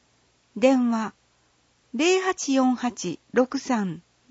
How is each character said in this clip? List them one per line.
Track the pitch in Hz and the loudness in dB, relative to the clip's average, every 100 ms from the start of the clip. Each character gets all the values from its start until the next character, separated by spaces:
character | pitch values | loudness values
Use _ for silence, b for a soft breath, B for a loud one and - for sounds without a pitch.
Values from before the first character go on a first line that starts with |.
| _ _ _ _ _ | _ _ _ _ _
電 | 208 254 262 240 | 0 2 4 2
話、 | 226 214 - _ _ _ _ _ _ _ | -2 -4 -10 _ _ _ _ _ _ _
零 | 233 330 370 | 0 2 2
八 | 381 370 - | 0 -4 0
四 | 269 254 | 2 2
八 | 247 247 - 180 143 _ | 0 -4 -6 -8 -8 _
六 | 220 254 269 | 0 0 -2
三 | - 233 190 160 - _ - | -4 -2 -4 -8 -16 _ -4